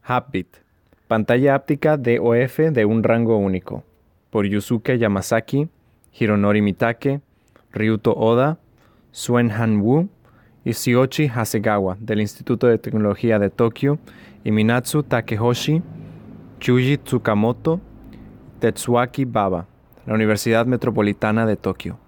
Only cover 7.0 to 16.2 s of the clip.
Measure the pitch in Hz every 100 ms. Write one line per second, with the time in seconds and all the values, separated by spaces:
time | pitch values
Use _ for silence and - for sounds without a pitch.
7 | 139 139 _ _ _ _ _ - 110 110
8 | 120 - 110 117 143 165 _ _ _ _
9 | _ - - 120 117 107 113 107 104 143
10 | 190 _ _ _ _ _ - 113 - 120
11 | 131 - 147 120 110 117 110 104 95 98
12 | 110 107 104 - - 117 123 113 - 110
13 | 104 98 117 110 101 - 117 - 139 151
14 | - - - - 110 107 107 120 123 151
15 | - 123 - 110 117 120 - 156 - -
16 | - -